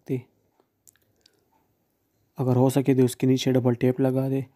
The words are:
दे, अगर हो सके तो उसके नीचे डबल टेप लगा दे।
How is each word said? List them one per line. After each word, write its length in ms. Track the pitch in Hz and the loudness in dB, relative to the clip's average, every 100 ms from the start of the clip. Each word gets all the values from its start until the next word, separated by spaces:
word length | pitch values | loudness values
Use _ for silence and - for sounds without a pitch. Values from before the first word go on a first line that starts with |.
| - | -8
दे, 140 | 127 - _ _ _ _ _ _ _ _ _ _ _ _ _ _ _ _ _ _ _ _ - | -10 -12 _ _ _ _ _ _ _ _ _ _ _ _ _ _ _ _ _ _ _ _ -6
अगर 180 | 127 123 | 0 2
हो 140 | 131 | 2
सके 260 | 139 131 131 | 2 0 2
तो 100 | 123 | 2
उसके 220 | - 131 | 0 0
नीचे 240 | 131 131 | 0 0
डबल 240 | 127 127 123 | 0 0 0
टेप 240 | 127 127 | 0 0
लगा 280 | 135 127 135 | -2 -2 -4
दे। 160 | 135 131 | -6 -8